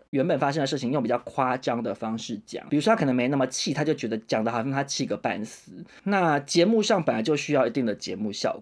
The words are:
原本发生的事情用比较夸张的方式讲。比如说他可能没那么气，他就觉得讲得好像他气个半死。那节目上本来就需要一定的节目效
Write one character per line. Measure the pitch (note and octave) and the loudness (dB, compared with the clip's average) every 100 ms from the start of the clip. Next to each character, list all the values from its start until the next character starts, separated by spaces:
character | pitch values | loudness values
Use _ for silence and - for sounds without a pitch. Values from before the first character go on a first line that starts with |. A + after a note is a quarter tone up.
| - | -6
原 | - E3+ | -2 0
本 | D3 | 2
发 | C#3+ | 0
生 | D3+ | 0
的 | C3+ | -2
事 | C#3+ | -2
情 | B2 | -2
用 | D3 | -2
比 | A#2 | 0
较 | A#2+ | -2
夸 | - - B2+ B2 | -2 -2 0 0
张 | - A#2+ | -2 -2
的 | A#2 | -4
方 | G#2 A2 A2+ | -6 -6 -6
式 | - G#2+ | -6 -10
讲。 | - - - | -10 -12 -2
比 | C#3+ | 2
如 | |
说 | D3+ | 4
他 | A3 | 4
可 | C#3+ | 4
能 | |
没 | B2+ B2 | 2 2
那 | C#3+ | 2
么 | C3 | 0
气， | - - | -2 -4
他 | C#3 | 0
就 | D3+ | 0
觉 | D3+ A#2 | 0 -2
得 | A2+ | -4
讲 | - A#2 | -2 0
得 | A2 | 0
好 | A#2 | -2
像 | B2 | -2
他 | C3+ | -2
气 | C#3 - B2+ | -2 -4 -4
个 | G2+ | -2
半 | B2+ F#2+ A2 | -2 -4 -6
死。 | - - F3 F3 - - | -12 -18 -18 -18 -10 -2
那 | G3+ F3 C#3+ | 2 4 2
节 | C#3+ E3+ F3 | 2 4 4
目 | A3+ | 4
上 | G#3 G#3 | 4 2
本 | D#3+ A2+ | 2 0
来 | |
就 | A2+ D3 | 0 0
需 | - | 2
要 | C#3+ A#2+ | 2 2
一 | |
定 | A#2 A#2 | 2 -2
的 | |
节 | G2+ - F#2 | -2 -6 -6
目 | G#2+ | -6
效 | G2 A2 - | -2 -4 -4